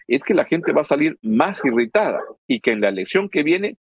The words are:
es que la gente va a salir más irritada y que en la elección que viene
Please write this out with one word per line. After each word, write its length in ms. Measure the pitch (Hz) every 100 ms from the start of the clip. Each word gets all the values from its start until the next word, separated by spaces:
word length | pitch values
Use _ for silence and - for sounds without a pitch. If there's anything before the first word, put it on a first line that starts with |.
| -
es 160 | 131
que 100 | -
la 100 | 165
gente 280 | 147 170 -
va 100 | 127
a 40 | 120
salir 320 | 147 156 -
más 420 | 110 110 170 190
irritada 560 | 135 117 117 208 185 98 - - -
y 120 | 123
que 120 | -
en 80 | 107
la 80 | 104
elección 400 | 95 95 185 196
que 140 | 175
viene 340 | 151 180 202 - _